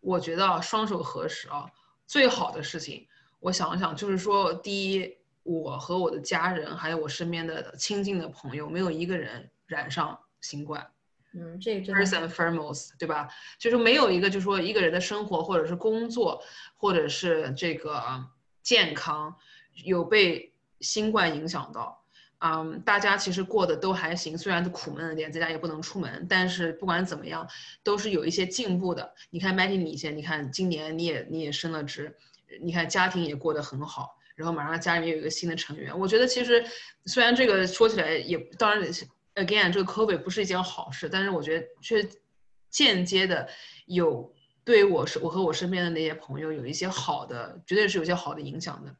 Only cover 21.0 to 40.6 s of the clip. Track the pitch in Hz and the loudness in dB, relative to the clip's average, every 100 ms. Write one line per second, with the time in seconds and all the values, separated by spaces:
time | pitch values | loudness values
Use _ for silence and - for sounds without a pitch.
21 | 214 214 170 147 160 175 131 113 117 - | 2 2 2 0 -4 -6 -8 -8 -8 -10
22 | _ _ _ _ 165 160 160 160 185 202 | _ _ _ _ -2 0 -4 -4 2 4
23 | 202 196 196 180 185 220 180 156 185 160 | 4 2 2 -2 0 2 4 2 0 0
24 | 160 170 160 165 196 175 175 175 - 147 | -2 -4 -6 -6 0 0 0 -4 -10 -8
25 | 165 156 156 160 165 160 165 156 170 196 | -6 -6 -6 -4 -4 -2 -6 -6 -8 -6
26 | 139 - 180 185 185 180 170 160 190 170 | -6 -6 0 2 4 0 -2 -2 0 0
27 | 185 156 160 165 160 - - - - 202 | 0 -4 -8 -8 -10 -14 -18 -6 0 0
28 | 214 185 151 175 180 - 220 180 185 170 | 2 0 0 0 -2 -2 0 0 0 -2
29 | - _ - 175 190 185 190 196 160 143 | -8 _ -12 -4 0 2 2 2 -2 -4
30 | 156 151 147 156 139 135 185 160 156 160 | -8 -6 -6 -6 -6 -2 -2 -2 -4 -4
31 | 170 135 - 160 151 147 165 160 143 - | -2 -2 -4 -6 -4 -4 -4 -6 -6 -8
32 | 151 - _ _ _ - 170 170 165 196 | -10 -12 _ _ _ -10 -4 -2 0 2
33 | 185 180 165 143 165 151 143 135 147 - | 2 2 -2 -2 -2 -2 -4 -8 -8 -10
34 | 135 - _ - 160 160 147 165 175 170 | -12 -14 _ -8 -4 -4 -2 -2 0 0
35 | 165 156 160 160 170 165 - 151 139 180 | 0 -2 -2 -4 -4 -4 -6 -8 -8 -2
36 | 190 220 254 247 247 240 240 - - _ | 4 6 6 2 6 6 6 -10 -16 _
37 | - - 233 247 254 196 180 - 220 220 | -4 4 6 8 6 6 4 6 6 6
38 | 156 160 - 165 - - 214 208 180 175 | 2 0 0 -4 -4 0 2 4 0 -6
39 | - _ _ - 185 208 185 190 185 - | -10 _ _ -4 2 4 4 4 0 2
40 | 220 170 - 185 190 185 | 2 2 -2 -2 0 0